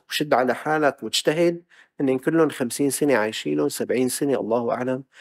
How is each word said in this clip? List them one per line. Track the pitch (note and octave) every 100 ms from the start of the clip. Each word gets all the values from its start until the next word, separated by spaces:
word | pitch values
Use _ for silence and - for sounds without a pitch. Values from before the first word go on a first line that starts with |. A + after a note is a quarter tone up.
| -
وشد | - D3+
على | B2 B2+
حالك | A2+ D3+ D#3 C#3+ -
واجتهد. | A2 - - D#3+ E3+ E3+ - _ _ -
إن | C3+ C3
كلهم | E3+ E3 D3+
خمسين | - A#2+ - C#3+
سنة | - D3 A#2
عايشينهم، | G#2+ - D3 D3 C#3+
سبعين | - - A#2 B2+
سنة، | - C#3+ B2
الله | G#2 A#2+ A#2
أعلم، | A#2 B2+ C3 - -